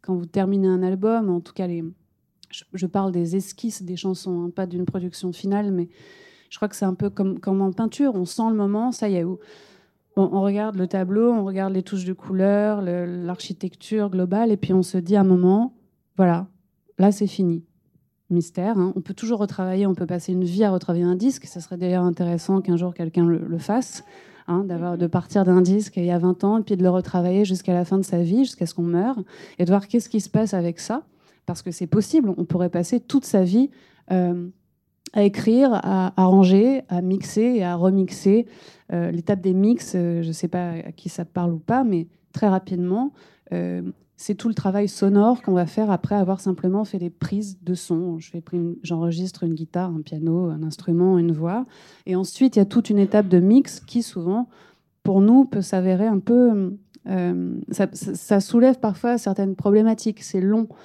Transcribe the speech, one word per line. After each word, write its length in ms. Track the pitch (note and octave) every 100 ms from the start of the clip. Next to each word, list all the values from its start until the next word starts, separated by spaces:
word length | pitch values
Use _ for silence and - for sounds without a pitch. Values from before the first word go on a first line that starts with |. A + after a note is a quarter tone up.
quand 120 | -
vous 120 | F3+ E3+
terminez 420 | G3 F#3+ G3 F#3+
un 140 | F#3
album, 480 | F#3 F#3+ A3 A3+ G#3
en 100 | F3
tout 140 | F3
cas, 120 | - F3+
les, 160 | E3+ E3 - _ _ _ _ _
je, 140 | - -
je 140 | F#3 F3
parle 240 | G3 G3
des 260 | F3 E3+ F#3+
esquisses 460 | G3 - A#3 G3+
des 140 | F3+ F3+
chansons, 480 | F#3+ F#3 F#3+ F3
hein, 60 | F3
pas 160 | F3 F#3
d'une 180 | F3+
production 480 | F3+ F#3+ F3+ - F3+
finale, 400 | E3+ G3 G3+ G3+
mais 160 | F#3 F3 _ - - - _ _
je 60 | -
crois 120 | G#3
que 80 | -
c'est 80 |
un 100 | G3
peu 160 | F#3 G3+
comme, 300 | G3 F#3+ E3+
comme 200 | - G3
en 100 | G3
peinture, 420 | F#3 A3+ - C#4+
on 120 | G3+ F3
sent 220 | - A3+
le 60 |
moment, 380 | G#3+ G3+ G#3 B3
ça 160 | A#3+ G#3+
y 80 | F3+
est, 80 |
où, 140 | E3+ - - - - _ _ _ _
bon, 140 | - F#3+
on 120 | G3
regarde 340 | G3 G3+ G#3+ G3
le 100 | F#3
tableau, 460 | G3 F#3 G#3 A#3
on 120 | A#3
regarde 280 | G3 F#3+ F#3+
les 100 | F#3+
touches 220 | F#3 G3
de 80 | F3+
couleur, 720 | F3+ - F#3+ G3 G3+ G#3 G#3
le, 420 | F#3 F3 F3 F3+
l'architecture 840 | F3 F3+ - F3 F#3 - - G#3+ G3+
globale, 420 | F#3 F3+ G3+ A#3
et 60 | G3+
puis 160 | -
on 80 | F#3
se 160 | F3 F#3
dit 180 | E3+ G3+
à 60 |
un 20 |
moment, 500 | F#3+ F3+ F3+ G3+ B3 - _ _ _ -
voilà, 320 | F3+ E3+ F#3+ _ _ _ _ -
là 120 | G3
c'est 140 | G3+ G3+
fini. 380 | - F3+ E3 E3 _ _ _ _ _ -
Mystère, 460 | E3+ E3+ - F#3+ G#3+
hein. 160 | F3+
On 60 | F#3
peut 140 | E3
toujours 240 | G3 A3+ A3+
retravailler, 480 | G3+ - F#3 F#3 G3+
on 80 |
peut 100 | F3
passer 300 | F3 F3 F3
une 100 | F3+
vie 180 | F3+ F#3
à 80 | G#3+
retravailler 360 | F#3 - E3+ F3
un 80 |
disque. 320 | F3+ B3 C4 -
Ça 140 | F3+
serait 180 | D#3+ F3
d'ailleurs 260 | F3+ F3+
intéressant 560 | F3+ E3+ F3 E3+ - F#3+
qu'un 160 | F#3+ E3+
jour 160 | F3+
quelqu'un 320 | F3 E3 F3
le, 140 | E3+ E3
le 180 | E3 E3
fasse, 480 | F3 A3+ B3+ - - - - - -
hein, 160 | F3
d'avoir, 340 | G3 E3+ F3 F3
de 80 | F3
partir 400 | F3+ - G3+ F#3
d'un 160 | F#3
disque 340 | F3+ G3+ G#3 -
il 80 |
y 60 | F3
a 80 | F3
vingt 260 | F3+ F3+
ans 140 | G3+ A3
et 40 |
puis 140 | G#3 F#3+
de 60 |
le 80 | F3+
retravailler 560 | F#3 F3+ F#3 F3+ F#3+ G3+
jusqu'à 260 | F#3 -
la 140 | F3+ E3+
fin 100 | F#3+
de 60 |
sa 200 | F#3+ E3+
vie, 180 | E3+ A3
jusqu'à 260 | C4 - E3+
ce 80 |
qu'on 80 | -
meure, 360 | E3+ E3+ A3 A#3+ F#3 - - -
et 60 |
de 60 | F3
voir 180 | G3 G3
qu'est-ce 220 | A#3+ -
qui 100 | G#3+
se 80 | -
passe 240 | G#3+ A3
avec 260 | F#3+ E3+ E3+
ça, 280 | - B3 - _ _ _ -
parce 160 | E3+
que 80 | F3
c'est 160 | E3 E3
possible. 480 | A3 - D#4+ A3 F#3+
On 80 |
pourrait 240 | E3+ F3 F3+
passer 320 | F3 F3 B3
toute 240 | - C#4
sa 200 | - G3+
vie, 260 | F3+ G#3 C#4 - _ _ -
euh, 400 | F#3 F3 F3 F3 - _ _ _ _ -
à 80 | G#3+
écrire, 480 | G3+ G3+ A3 A#3+ C#4
à 400 | G#3+ - F#3+ F#3 -
arranger, 600 | F#3 F#3+ F#3 G3 A#3+ C4+ -
à 120 | F3
mixer 400 | F#3 F#3+ - G#3
et 240 | A#3 A#3+
à 120 | F3 F3
remixer. 720 | F#3 G3 F#3 - G3 G#3+ A#3 - - _ -
Euh, 180 | F3 E3+
l'étape 300 | E3+ E3 G3
des 140 | F#3
mix, 400 | F#3 G3+ A#3+ -
euh, 280 | F3+ E3+ E3+
je 100 | E3
sais 160 | D#3+ E3+
pas 240 | F3+ F3
à 200 | E3 E3+
qui 160 | E3 F3+
ça 160 | -
parle 300 | E3 F3 F3
ou 60 | D#3+
pas, 220 | - B3
mais 260 | B3 F3+ E3 _ _
très 140 | - G#3
rapidement, 640 | F#3+ F#3+ F3+ F3 G#3 C#4 - _ _ _
euh, 260 | F3 F3 F3+ F3+ - _ -
c'est 140 | -
tout 140 | G3+ A3+
le 60 |
travail 340 | A3 G3 G3 G3+
sonore 540 | - G3+ G3+ A3 A#3+
qu'on 100 | -
va 140 | F3+ E3+
faire 260 | - G#3+
après 240 | F#3 - G3+
avoir 240 | F#3 F#3+
simplement 440 | G3 F#3 F#3 G3
fait 140 | G#3 F#3+
des 100 | F3
prises 540 | - - G3+ G3+ F#3
de 120 | E3+
son. 440 | F3+ - E3 F3 D#3+
Je 140 | D#3+
fais 80 | E3+
pris 160 | - F3
une, 180 | E3+ E3+
j'enregistre 640 | F3 E3 E3+ E3+ F#3 -
une 100 | E3
guitare, 400 | D#3+ D#3+ F3 F#3
un 60 | D#3+
piano, 460 | D3+ D#3 D#3+ E3+ F3
un 180 | D#3
instrument, 540 | D#3+ C#3+ - E3+ F#3 F3+
une 120 | E3+
voix. 360 | D#3 E3 G#3+ B3+ - - _
Et 120 | - F#3
ensuite, 400 | F#3 - C4 G#3+
il 20 |
y 40 |
a 20 |
toute 260 | G3 A#3+ -
une 80 | G#3
étape 300 | G3 G#3+ G3
de 100 | F3+
mix 400 | F#3 B3 - -
qui, 240 | - A#3+
souvent, 460 | A3+ F#3 E3+ G#3+ B3 _ _ _ _ _
pour 160 | - G3
nous, 240 | G3+ B3+
peut 160 | C4 G#3
s'avérer 480 | F#3 F#3+ F#3 F#3 A3
un 100 | G3
peu, 580 | G3 A#3+ B3 G#3 F#3 G3+ _ _ -
euh, 540 | F#3 F3+ F3+ F3 - -
ça, 160 | - F#3+
ça, 240 | - G3 F#3
ça 240 | - G3+
soulève 400 | G3 A#3+ B3+ B3+
parfois 380 | A3 F#3 A#3+ A#3+
certaines 360 | G3+ G3 G3
problématiques. 720 | F#3+ G3+ G#3 A3 A3 A3 G#3+
C'est 160 | - F#3+
long, 260 | F#3+ A3 A3 -